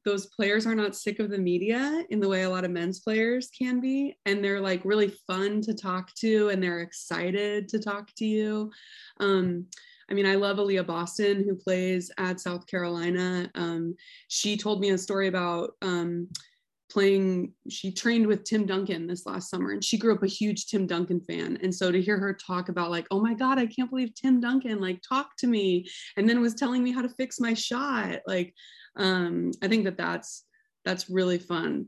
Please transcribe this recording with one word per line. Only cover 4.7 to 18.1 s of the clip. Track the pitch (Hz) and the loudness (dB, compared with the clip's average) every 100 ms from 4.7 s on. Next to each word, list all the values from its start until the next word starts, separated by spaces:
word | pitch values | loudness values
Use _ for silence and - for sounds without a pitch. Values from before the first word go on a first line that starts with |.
| 185 | 0
really | 190 214 202 202 - | 2 2 2 0 -6
fun | 190 202 214 | -2 0 0
to | 214 214 | -2 -4
talk | 196 185 185 - | -4 -4 -6 -4
to | 226 214 208 | 2 4 4
and | 190 | 2
they're | 180 170 | 0 -2
excited | 170 - - 170 180 196 208 208 196 | -6 -10 -6 -4 -2 0 0 -2 -2
to | 220 | -4
talk | 214 202 208 - | -2 -6 -8 -4
to | 220 | 0
you. | 214 214 214 214 - - - - - | 2 2 0 -4 -8 -20 -20 -16 -2
Um, | 202 190 185 175 180 - - - - | 2 2 2 -2 -6 -16 -20 -18 -4
I | 202 | 0
mean, | 196 | 2
I | |
love | 196 202 196 | 4 2 0
Aaliyah | 202 190 175 | 2 2 0
Boston, | 170 175 - 202 202 202 | -2 -4 0 2 2 0
who | |
plays | 185 190 185 185 185 180 - | -2 0 0 0 0 -4 -4
at | 185 185 | -4 -4
South | 180 175 - | -4 -6 -4
Carolina. | 185 175 170 170 180 180 180 175 | -4 -2 -2 0 0 0 0 -4
Um, | - 170 165 165 180 - - - | -4 -4 -2 -4 -6 -12 -20 -6
she | - 208 208 | -2 -2 -2
told | 214 202 | 0 0
me | 196 | 2
a | 185 | 0
story | 185 196 190 | 0 0 0
about, | 180 175 170 - - | 0 -2 -2 -4 -6
um, | 190 175 175 175 175 - - _ _ _ - | -2 -2 -2 -4 -6 -10 -16 _ _ _ -4
playing, | 202 196 196 190 180 185 - - | 2 4 6 4 2 -2 -8 -14
she | - 190 | -8 -6
trained | 185 233 | -2 2